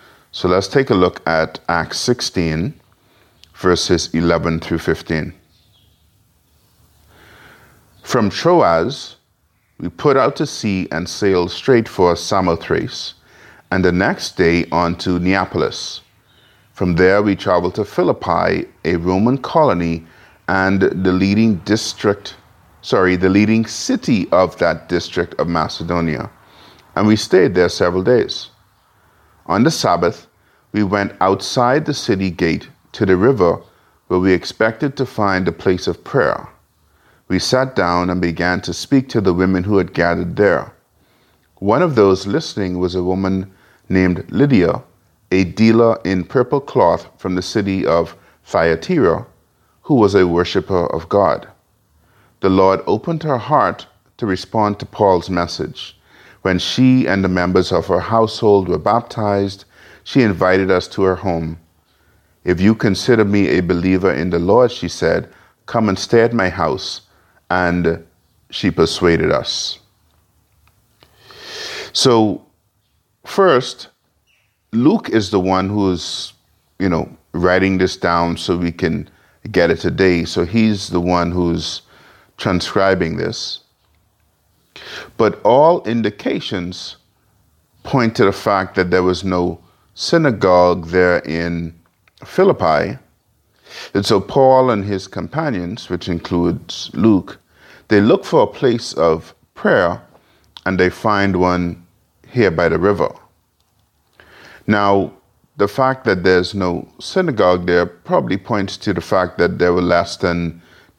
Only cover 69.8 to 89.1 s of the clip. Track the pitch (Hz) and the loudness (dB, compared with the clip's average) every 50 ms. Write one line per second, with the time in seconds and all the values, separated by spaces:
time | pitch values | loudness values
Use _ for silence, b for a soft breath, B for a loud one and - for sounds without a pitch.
69.8 | _ _ _ _ _ _ _ _ _ _ _ _ _ _ _ _ _ _ _ _ | _ _ _ _ _ _ _ _ _ _ _ _ _ _ _ _ _ _ _ _
70.8 | _ _ _ _ B B B B B B B B B B B B B B B B | _ _ _ _ B B B B B B B B B B B B B B B B
71.8 | B B B - - 135 120 113 110 107 87 - - _ _ _ _ _ _ _ | B B B 0 2 4 4 4 2 2 -2 -6 -10 _ _ _ _ _ _ _
72.8 | _ _ _ _ _ _ _ _ _ - - - 196 185 139 123 127 - - - | _ _ _ _ _ _ _ _ _ -6 0 2 2 4 2 0 -2 -6 -12 -16
73.8 | - - _ _ _ _ _ _ _ _ _ _ _ _ _ _ _ _ - 113 | -20 -20 _ _ _ _ _ _ _ _ _ _ _ _ _ _ _ _ -6 0
74.8 | 123 151 214 220 - - - 117 101 92 104 95 92 95 95 92 95 95 104 104 | 0 0 0 0 -4 -2 -2 -2 -2 0 -2 -2 0 0 0 0 -2 -2 -2 -2
75.8 | 101 95 90 85 - - - - - - - _ _ _ _ _ _ _ _ _ | 0 0 -2 -2 -6 -10 -10 -12 -12 -14 -16 _ _ _ _ _ _ _ _ _
76.8 | 95 95 85 80 76 - - _ _ _ - 85 87 92 90 92 95 95 95 90 | -2 -2 0 -2 -4 -6 -12 _ _ _ -6 0 2 4 4 4 4 2 2 0
77.8 | 92 90 - - - 90 85 85 85 85 85 - - - 87 87 87 85 80 - | 0 -2 -2 -2 -2 0 0 2 0 0 -2 -4 -4 -4 -2 -2 -2 -4 -4 -2
78.8 | 92 82 82 - - b b b b b b b b - 104 95 87 85 82 - | -4 -4 -4 -4 -8 b b b b b b b b -4 0 2 2 2 2 0
79.8 | - 90 73 - 95 92 87 85 82 - - 87 87 85 104 113 110 110 104 98 | -2 -4 0 2 2 2 2 2 -2 -4 -4 -4 -4 0 0 2 2 2 0 -2
80.8 | - - 90 87 87 90 90 87 85 85 87 90 87 85 82 82 80 - - - | -6 -4 -4 -2 0 0 0 0 0 -2 -2 -2 -2 -2 -2 -4 -6 -8 -10 -12
81.8 | b b b b b b b b b b b - - 95 92 90 - - - 104 | b b b b b b b b b b b -6 -4 -2 -2 -2 -4 -2 0 2
82.8 | 95 98 95 90 90 82 87 85 85 85 - - - - - - _ _ _ _ | 4 4 2 2 0 -4 -4 -6 -6 -6 -6 -8 -10 -12 -12 -14 _ _ _ _
83.8 | _ _ _ _ _ _ _ _ _ _ _ _ _ _ _ _ _ _ _ B | _ _ _ _ _ _ _ _ _ _ _ _ _ _ _ _ _ _ _ B
84.8 | B B B B B B B - 113 104 87 - - 104 120 135 151 165 175 170 | B B B B B B B 0 2 2 2 2 2 4 6 6 6 4 4 2
85.8 | - 107 117 117 110 104 - - - 269 - - - - 113 92 87 90 92 - | -2 -2 -2 -2 -2 -2 -4 -4 -4 -4 -4 -4 -4 -6 -6 -6 -6 -6 -10 -12
86.8 | - - - _ _ _ _ _ _ _ _ _ _ _ _ _ _ _ _ _ | -14 -16 -18 _ _ _ _ _ _ _ _ _ _ _ _ _ _ _ _ _
87.8 | _ - - 135 117 113 - - 117 98 98 - - 113 104 95 95 92 - 98 | _ -2 0 0 2 0 2 2 2 2 2 0 -2 0 0 0 0 -2 0 0
88.8 | 90 90 90 92 90 92 | 0 2 2 2 2 2